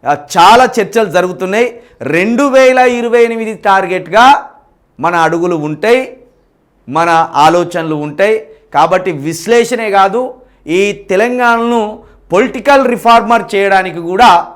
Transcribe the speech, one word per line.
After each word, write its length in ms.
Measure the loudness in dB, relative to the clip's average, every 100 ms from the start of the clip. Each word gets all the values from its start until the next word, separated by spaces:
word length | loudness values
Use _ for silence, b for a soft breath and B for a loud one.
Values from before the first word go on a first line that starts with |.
| -4
ఆ, 100 | -4 -4 2
చాలా 320 | 6 6 4 0
చర్చలు 280 | -2 -2 0
జరుగుతున్నాయి. 680 | 0 -2 -4 -4 -2 -2 -6 B B
రెండు 420 | -4 -2 0 0
వేల 340 | 2 4 4 4
ఇరవై 460 | 2 0 -2 2
ఎనిమిది 300 | 0 0 -8
టార్గెట్గా 920 | -6 0 0 0 -6 -2 2 4 4 0 _ _ _ _ _
మన 160 | -4 0
అడుగులు 400 | 0 -2 -2 -4
ఉంటాయి, 600 | -6 -4 0 0 -2 -14 _ _ _ _ _ _ -8
మన 400 | -4 0 0 0
ఆలోచనలు 640 | 2 2 2 -2 -6 -6 -6
ఉంటాయి. 520 | -8 -2 -2 -2 -6 b b
కాబట్టి 380 | 0 0 0 -2
విశ్లేషణే 760 | -6 -8 -8 0 0 0 -4 -2
కాదు, 440 | 0 0 0 -6 -10 b b -6
ఈ 240 | -2 -2 -4 -4
తెలంగాణను 920 | -2 0 0 0 0 0 -2 -4 -10 b b _
పొలిటికల్ 540 | -2 -2 -2 2 2 2
రిఫార్మర్ 680 | 0 2 2 2 -2 -2 -2
చేయడానికి 440 | 0 0 -2 -8
కూడా 480 | -8 2 4 4 0